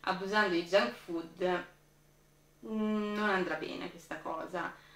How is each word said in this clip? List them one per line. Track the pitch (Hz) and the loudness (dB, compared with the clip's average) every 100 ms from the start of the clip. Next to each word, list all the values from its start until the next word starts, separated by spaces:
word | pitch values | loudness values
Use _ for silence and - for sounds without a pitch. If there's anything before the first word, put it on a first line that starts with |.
abusando | 185 180 190 214 202 | -4 -2 0 4 4
di | 170 | 2
junk | 170 196 233 | 4 4 4
food, | - - 165 165 - 185 175 - - _ _ _ _ _ _ _ _ 226 | -2 -6 -6 -6 -2 2 2 -2 -16 _ _ _ _ _ _ _ _ -6
mm, | 220 214 214 208 | 0 2 2 0
non | 208 214 | 0 2
andrà | 185 170 156 | 2 0 -2
bene | - - 175 | -4 -8 -10
questa | - - 156 | -12 -12 -10
cosa, | 147 160 165 180 170 - - | -8 -8 -6 -6 -6 -10 -20